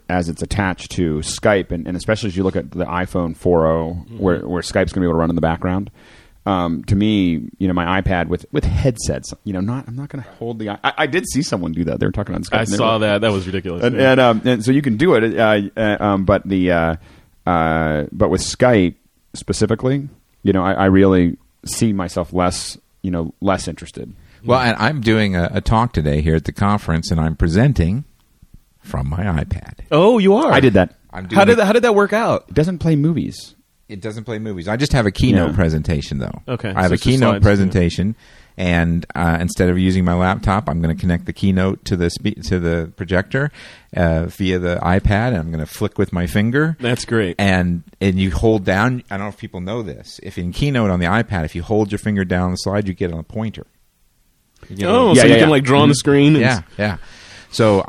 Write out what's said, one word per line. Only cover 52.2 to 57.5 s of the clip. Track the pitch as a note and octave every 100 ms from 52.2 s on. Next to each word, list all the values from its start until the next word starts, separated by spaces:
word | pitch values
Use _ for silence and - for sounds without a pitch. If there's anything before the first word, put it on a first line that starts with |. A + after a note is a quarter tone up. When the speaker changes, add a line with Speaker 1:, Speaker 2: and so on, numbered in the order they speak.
Speaker 3:
down | F2+ F2+ F2+
the | F2+
slide, | - G2+ G2+
you |
get | F2+ F#2
a | E2
pointer. | E2+ G#2+ A2 - - _ _ _ _ _ _ _ _ _ -
You | F#2+
get | E3+
a |
Speaker 2:
Oh, | A#3 A#3+
Speaker 1:
Yeah, | D3+
Speaker 2:
so | A2+
Speaker 1:
yeah, |
Speaker 2:
you | A2+
can, | D#3
Speaker 1:
yeah. |
Speaker 2:
like, | D3
draw | C3+ C#3
on | C#3+
the |
Speaker 1:
Mm-hmm. | C#3
Speaker 2:
screen | - C#3+ C#3+ D#3
and |
Speaker 3:
Yeah, | B2 A#2 - -
yeah. | G#2 E2+ - - - - -